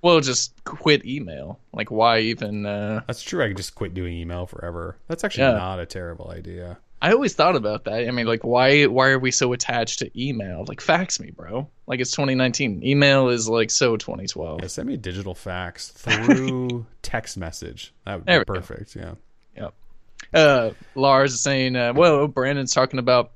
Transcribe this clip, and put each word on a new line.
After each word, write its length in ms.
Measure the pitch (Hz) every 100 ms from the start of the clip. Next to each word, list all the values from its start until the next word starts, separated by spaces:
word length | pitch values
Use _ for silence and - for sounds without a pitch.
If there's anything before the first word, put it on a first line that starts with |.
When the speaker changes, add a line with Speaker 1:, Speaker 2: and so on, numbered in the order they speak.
Speaker 1:
Well, 180 | 175 165
just 320 | 131 123 - _
quit 400 | - 151 - 143
email. 540 | - 139 98 73 71 - _
Like, 180 | 113 107
why 300 | 110 113 113
even, 440 | 110 113 107 104
uh 360 | 104 101 104 107 -
Speaker 2:
That's 140 | 127
true. 200 | - 180
I 60 | 117
could 80 | 95
just 180 | 92
quit 180 | - 98
doing 180 | 90 90
email 340 | 85 85 87 90
forever. 520 | - 85 85 85 - -
That's 160 | 165
actually 200 | 208 -
Speaker 1:
Yeah. 80 | 135 107
Speaker 2:
not 240 | 92 92
a 60 | 85
terrible 440 | 95 87 85 85
idea. 480 | 85 82 90 90 - _ -
Speaker 1:
I 100 | 160
always 220 | 226 277
thought 220 | - 170 165
about 300 | 107 104 -
that. 200 | 110 120
I 40 |
mean, 140 | 123 117
like, 180 | 113
why, 400 | 117 120 131 147
why 240 | 143 123 131
are 100 | 135
we 120 | 127
so 200 | 123 127
attached 480 | 123 - 120 113 -
to 100 | - 120
email? 420 | 131 120 98 85 -
Like, 120 | -
fax 380 | - 165 185 -
me, 120 | -
bro. 360 | 85 87 113 151 _ -
Like, 100 | 127
it's 120 | 127
twenty 220 | - 139 131
nineteen. 460 | 127 117 110 95 -
Email 440 | 143 143 135 127
is, 180 | 120 110
like, 220 | 117 110
so 260 | - 127 110
twenty 300 | - - 95
twelve. 320 | - 80 78
Speaker 2:
Yeah, 60 | 82
send 180 | - 240
me 80 |
a 40 | 277
digital 360 | 101 90 95
fax 540 | 90 - 90 90 - -
Speaker 1:
<laughs> 80 | -
Speaker 2:
through 920 | - 107 117 185 135 127 127 120 117 -
text 340 | - 120 - -
message. 560 | 82 - - - - _
That 140 | - 98
would 80 | 147
Speaker 1:
There 180 | 170
Speaker 2:
be 80 | 107
Speaker 1:
we 80 | 95
go. 0 |
Speaker 2:
perfect. 340 | 92 - 104
Yeah. 200 | - 85 85 - _ _ -
Speaker 1:
Yep. 180 | 110 - - - - - -
Uh, 380 | 165 151 135 113 - -
Lars 380 | 135 135 135 139
is 80 | 123
saying, 340 | 139 135 131
uh, 200 | 127 120 127
"Well, 320 | 170 147 147
Brandon's 460 | - 131 143 131
talking 240 | - 131 135
about 320 | 123 123 120